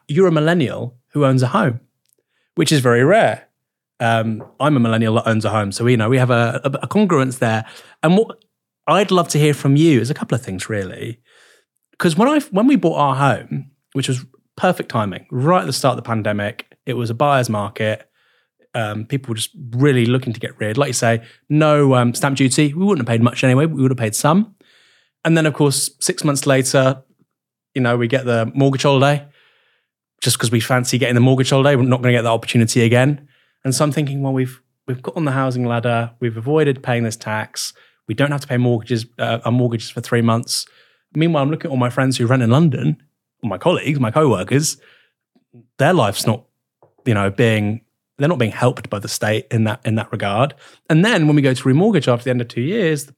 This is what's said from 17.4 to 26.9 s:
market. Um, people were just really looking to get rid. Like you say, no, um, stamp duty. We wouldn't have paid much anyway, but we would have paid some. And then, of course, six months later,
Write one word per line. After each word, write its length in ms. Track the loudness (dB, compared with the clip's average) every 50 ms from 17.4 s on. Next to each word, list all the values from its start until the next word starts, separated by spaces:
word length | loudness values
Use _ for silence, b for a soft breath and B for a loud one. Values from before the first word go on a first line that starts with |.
| 2 0
market. 580 | -2 -4 -4 -6 -6 -4 -4 -4 -4 -4 -8 _ _ _ _ _ _ _ _ _ _ _ _ _ -6
Um, 300 | -6 -6 -4 -6 -8 -8
people 260 | -6 -6 -6 -6 -6
were 60 | -8
just 140 | -8 -8 -10 _ -16 -16 -8
really 340 | -2 2 2 4 4 4 2
looking 280 | 2 2 0 -2 -4 -8
to 60 | -8
get 160 | -10 -12 -10 -8
rid. 180 | -6 -4 -2
Like 100 | -2 -2 -2
you 40 | -2
say, 300 | 0 0 0 0 0 -4 B B B B B
no, 460 | 0 2 4 4 4 4 4 4 4
um, 180 | 4 4 2 0
stamp 240 | 0 -2 -2 0
duty. 380 | 2 0 0 2 2 0 0 0
We 100 | -2 0
wouldn't 220 | 0 0 0 -2
have 40 | -2
paid 120 | 0 2 2
much 200 | 2 2 2 2
anyway, 220 | 2 4 4 2
but 100 | 0 0
we 60 | 0
would 80 | -2 -2
have 60 | 0
paid 160 | -2 -4 -4 -4
some. 400 | -2 0 2 2 2 0 -2 _ _ b b b b b b b b b b b b -2
And 120 | 0 2
then, 80 | 2 2
of 80 | 0 0
course, 360 | 2 0 0 0 -2 -6 -6 _ -8
six 240 | -6 -6 -4 -2 -2
months 200 | -2 -2 -2 0
later, 560 | 0 2 2 2 2 0 2 2 2